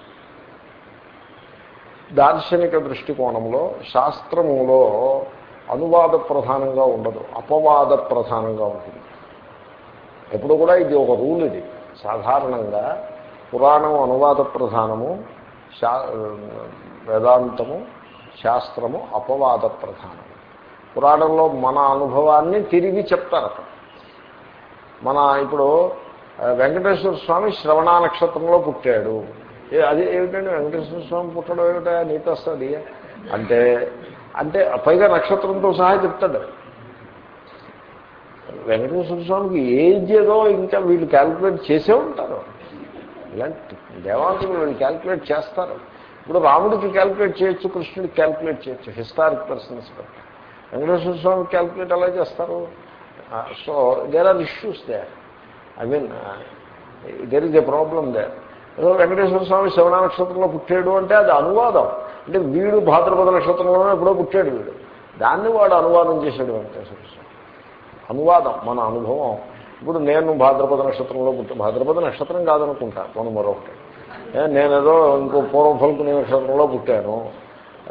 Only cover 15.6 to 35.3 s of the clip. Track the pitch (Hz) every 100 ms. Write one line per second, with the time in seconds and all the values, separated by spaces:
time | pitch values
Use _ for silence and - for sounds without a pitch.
15.6 | - - 117 127 123 113 107 104 104 110
16.6 | 113 113 - - 110 110 120 123 123 113
17.6 | 117 165 247 - - - - - 113 120
18.6 | - - 117 143 - 107 113 139 131 117
19.6 | 107 - 101 95 92 85 - - - -
20.6 | - - - - 143 151 156 160 160 135
21.6 | 127 143 139 139 139 131 151 151 160 208
22.6 | - 175 185 190 - 175 - 165 104 -
23.6 | - - - - - - - - - -
24.6 | - - - - 123 143 143 139 135 143
25.6 | 139 160 180 - - - - - 120 123
26.6 | 135 170 190 180 190 165 - 170 208 -
27.6 | 151 156 170 175 165 - 170 160 165 175
28.6 | 151 - 127 113 107 110 - - - -
29.6 | - 147 147 151 180 180 180 190 190 165
30.6 | 147 165 151 170 151 170 175 170 170 175
31.6 | 170 175 170 170 165 151 170 156 - 151
32.6 | 131 151 - - - - - 107 110 120
33.6 | 123 120 - - - - - - 151 196
34.6 | 185 127 151 180 202 214 -